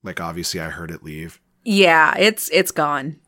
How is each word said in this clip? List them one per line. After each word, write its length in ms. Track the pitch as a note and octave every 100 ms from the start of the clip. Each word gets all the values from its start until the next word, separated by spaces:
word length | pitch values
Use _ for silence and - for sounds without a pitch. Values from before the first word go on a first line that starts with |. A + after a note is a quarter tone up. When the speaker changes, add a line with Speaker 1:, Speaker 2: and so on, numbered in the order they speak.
Speaker 1:
Like, 180 | G2 F2
obviously 380 | E2+ E2 E2 F2+
I 100 | D#2+
heard 220 | E2+ E2
it 120 | E2
leave. 380 | - D2+ E2 - _ _
Speaker 2:
Yeah, 520 | - G3+ F#3 D#3+ D#3 -
it's, 320 | G3+ A3 -
it's 200 | E3 F#3
gone. 480 | - D3+ C#3+ C3+ D3+